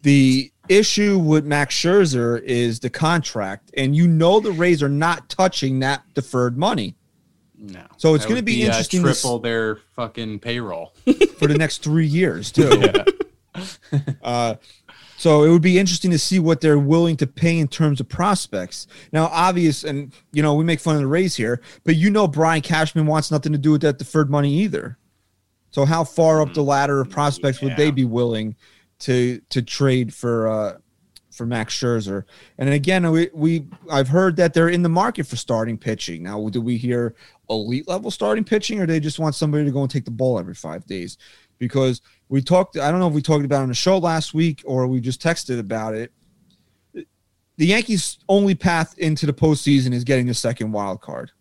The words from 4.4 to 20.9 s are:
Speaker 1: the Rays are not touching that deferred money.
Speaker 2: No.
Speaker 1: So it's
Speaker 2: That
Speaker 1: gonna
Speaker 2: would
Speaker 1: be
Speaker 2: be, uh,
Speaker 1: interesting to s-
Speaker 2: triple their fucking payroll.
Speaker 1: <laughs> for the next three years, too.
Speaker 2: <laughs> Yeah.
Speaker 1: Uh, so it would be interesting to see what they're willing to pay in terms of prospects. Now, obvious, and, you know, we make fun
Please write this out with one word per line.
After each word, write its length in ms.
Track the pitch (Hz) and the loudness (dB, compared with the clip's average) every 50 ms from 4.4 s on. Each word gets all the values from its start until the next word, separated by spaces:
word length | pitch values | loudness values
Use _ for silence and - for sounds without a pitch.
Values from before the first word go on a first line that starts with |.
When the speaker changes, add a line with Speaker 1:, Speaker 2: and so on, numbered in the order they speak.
Speaker 1:
the 120 | 214 220 185 | 2 0 -2
Rays 300 | 156 170 180 175 151 143 | 0 2 2 2 2 2
are 60 | 139 | -2
not 400 | 143 143 156 170 175 - - _ | 0 0 0 -2 -2 -4 -8 _
touching 520 | - - 185 185 - - - 135 131 131 | -2 0 0 0 0 -2 -4 -2 -2 -2
that 220 | 131 135 139 139 _ _ _ | -2 -2 -2 -4 _ _ _
deferred 420 | - 131 - - 127 123 123 120 | -8 -8 -4 -2 0 0 0 -2
money. 380 | 127 165 208 240 165 107 92 - _ _ _ _ _ _ _ _ _ _ _ _ _ | -2 -2 -2 -2 -2 -6 -8 -10 _ _ _ _ _ _ _ _ _ _ _ _ _
Speaker 2:
No. 260 | 110 101 92 85 - _ _ | -20 -20 -18 -20 -20 _ _
Speaker 1:
So 180 | _ - 160 160 | _ 2 2 2
it's 100 | 151 - | 2 2
Speaker 2:
That 40 | - | -2
Speaker 1:
gonna 100 | 220 254 | -4 -2
Speaker 2:
would 60 | 226 | -2
Speaker 1:
be 120 | 208 220 | -2 -2
Speaker 2:
be, 60 | - 120 | 0 0
uh, 20 | - | 0
Speaker 1:
interesting 340 | 113 - - - - 185 175 | 0 0 -2 0 0 2 2
to 80 | 139 | 2
s- 100 | 127 - | 2 0
Speaker 2:
triple 180 | - 131 120 117 | -2 -2 -4 -2
their 360 | 120 120 117 113 113 110 107 107 _ _ _ | -2 -2 -2 -2 -2 -2 -6 -8 _ _ _
fucking 420 | - 120 110 _ - 117 110 107 104 | -10 -10 -10 _ -10 -10 -8 -10 -10
payroll. 560 | - 120 117 123 120 101 87 82 82 - _ _ _ | -8 -8 -6 -6 -6 -8 -10 -10 -12 -14 _ _ _
Speaker 1:
<laughs> 340 | 254 - - 403 - - - | 0 2 4 2 0 2 -2
for 80 | - 147 | 0 0
the 80 | 147 147 | 2 2
next 240 | 160 156 - - - | 0 -2 -4 -6 -4
three 240 | 151 151 160 160 | -2 0 0 0
years, 440 | 151 143 170 185 156 87 82 104 - - | 0 0 0 0 0 -2 -4 -10 -4 2
too. 180 | - - 135 | 2 6 6
Speaker 2:
<laughs> 100 | - - - | 6 6 4
Yeah. 220 | 381 - - - - - - - - _ _ _ _ _ - 185 185 - _ _ _ - 139 143 - 139 - - | 2 0 0 0 0 0 -2 -8 -12 _ _ _ _ _ -14 -14 -14 -16 _ _ _ -4 -4 -2 -4 -10 -8 -6
Speaker 1:
Uh, 320 | 127 120 120 120 117 110 - _ _ - _ _ - - - - - - - | -6 -2 -2 -2 -2 -4 -6 _ _ -20 _ _ -20 -20 -20 -20 -20 -18 -2
so 260 | - 170 151 147 147 | 2 4 6 6 8
it 60 | 156 | 8
would 120 | 170 175 156 | 6 6 6
be 160 | 185 180 180 | 6 4 4
interesting 320 | 196 180 175 160 - 185 | 4 2 -2 -2 0 0
to 80 | 175 151 | 0 0
see 200 | - - 185 185 | 0 0 0 2
what 220 | 160 160 165 143 | 2 2 0 2
they're 180 | - 156 147 147 | 4 4 4 4
willing 380 | 143 139 156 165 170 170 160 139 | 4 4 4 4 4 2 0 0
to 80 | 151 | -2
pay 320 | 135 _ - - 170 165 165 | -4 _ 0 0 0 2 2
in 100 | 156 135 | 0 -2
terms 320 | - - 165 151 147 131 | 0 0 0 0 0 -2
of 80 | 139 - | -4 -10
prospects. 800 | - - 175 208 202 185 - - - 95 90 90 - - - _ - - - _ - | -6 -2 0 0 0 0 -2 -6 -8 -8 -8 -8 -12 -16 -18 _ -20 -20 -18 _ -2
Now, 140 | 156 160 | 0 0
obvious, 580 | 160 151 165 175 185 185 180 170 160 143 - - | 0 0 2 2 2 2 2 2 2 0 0 -6
and, 280 | 151 143 139 143 127 - _ _ _ - | -8 -8 -8 -8 -10 -18 _ _ _ -2
you 100 | 147 151 | 0 2
know, 120 | 151 147 | 2 2
we 100 | 151 160 | 2 2
make 160 | 170 165 151 | 0 0 0
fun 160 | - 165 | 0 0